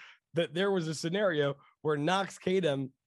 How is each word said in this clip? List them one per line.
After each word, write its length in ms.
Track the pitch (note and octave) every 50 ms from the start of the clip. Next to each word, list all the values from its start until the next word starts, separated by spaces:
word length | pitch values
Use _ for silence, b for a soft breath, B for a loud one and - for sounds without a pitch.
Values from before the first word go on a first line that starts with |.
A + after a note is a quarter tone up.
| B B B B B _ -
that 200 | E3 E3+ D3+ D3
there 180 | F3 G3 G3+
was 160 | G3 F#3 D#3+
a 60 | D#3+ D#3
scenario 600 | - - E3 E3+ G3+ G#3+ F#3+ E3 D3 C#3+ C#3+ C#3 b b b b b
where 160 | - D#3 D3+
Knox 400 | C#3+ D3 E3+ F#3 G3 F#3+ - -
Kadum 520 | - - F3+ F#3 F#3+ F3 D3+ C3+ C#3 C3+ B2+ - _ _